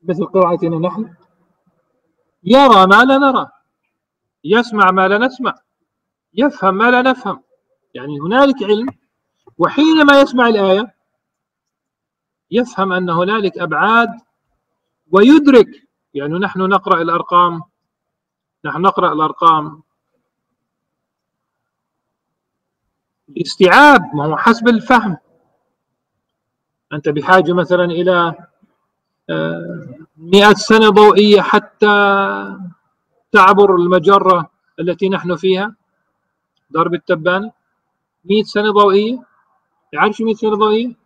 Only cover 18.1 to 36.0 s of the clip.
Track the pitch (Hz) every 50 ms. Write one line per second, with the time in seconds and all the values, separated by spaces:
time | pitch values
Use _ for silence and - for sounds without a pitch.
18.1 | _ _ _ _ _ _ _ _ _ _ _ 151 139 151 180 196 185 - 180 170
19.1 | 151 151 156 156 - - - 165 160 156 151 156 151 156 _ _ _ _ _ _
20.1 | _ _ _ _ _ _ _ _ _ _ _ _ _ _ _ _ _ _ _ _
21.1 | _ _ _ _ _ _ _ _ _ _ _ _ _ _ _ _ _ _ _ _
22.1 | _ _ _ _ _ _ _ _ _ _ _ _ _ _ _ _ _ _ _ _
23.1 | _ _ _ _ - - 170 - - _ 196 180 180 240 294 294 277 240 165 -
24.1 | - 147 143 151 156 - - 233 226 233 226 240 233 220 - - 254 233 233 208
25.1 | 165 - _ _ _ _ _ _ _ _ _ _ _ _ _ _ _ _ _ _
26.1 | _ _ _ _ _ _ _ _ _ _ _ _ _ _ _ _ - 151 147 160
27.1 | 147 151 139 - 185 190 175 151 175 180 170 - 180 180 180 175 165 170 175 180
28.1 | 180 175 170 170 160 - - _ _ _ _ _ _ _ _ _ _ _ _ _
29.1 | _ _ _ - 165 160 - - 165 170 170 170 175 160 147 - 127 - - _
30.1 | _ 156 160 170 185 202 202 208 202 208 - - 220 220 220 214 202 208 214 214
31.1 | 196 190 208 208 208 196 180 - - 208 - - _ _ 214 208 208 202 202 196
32.1 | 202 196 196 196 202 196 202 202 196 190 190 175 170 _ _ _ _ _ _ _
33.1 | _ _ _ _ - 214 185 185 202 190 202 196 190 175 175 175 185 185 151 185
34.1 | 202 196 190 185 185 175 160 - _ _ _ _ _ - 165 175 170 165 196 190
35.1 | 196 170 - 175 180 151 - 190 190 185 202 220 226 _ _ _ _ _